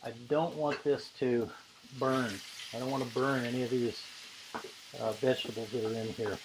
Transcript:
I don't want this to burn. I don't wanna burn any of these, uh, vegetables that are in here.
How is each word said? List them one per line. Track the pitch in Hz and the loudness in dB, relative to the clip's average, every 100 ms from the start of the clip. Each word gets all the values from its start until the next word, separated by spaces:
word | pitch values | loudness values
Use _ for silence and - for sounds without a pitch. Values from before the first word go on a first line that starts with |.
I | 123 117 120 | -10 -10 2
don't | 147 170 151 | 4 4 2
want | 151 143 | 0 2
this | 147 135 - - | 2 2 0 0
to | 127 120 113 - - - - 131 | 4 4 2 -6 -18 -20 -14 0
burn. | 131 131 120 98 - - - | 2 4 2 -4 -10 -12 -8
I | 117 | -4
don't | 127 | -2
wanna | 135 123 | 0 0
burn | 120 135 135 120 | 2 2 2 2
any | 127 | 0
of | 123 | 2
these, | 127 120 - - - - - - - - - - 123 | 2 2 0 -12 -14 -16 -16 -10 -10 -10 -16 -14 -2
uh, | 113 | -2
vegetables | 107 131 120 - 110 110 | 2 4 4 0 -4 -4
that | 127 | -2
are | 110 | 0
in | 113 113 | 0 -2
here. | 117 107 92 | -2 -2 -2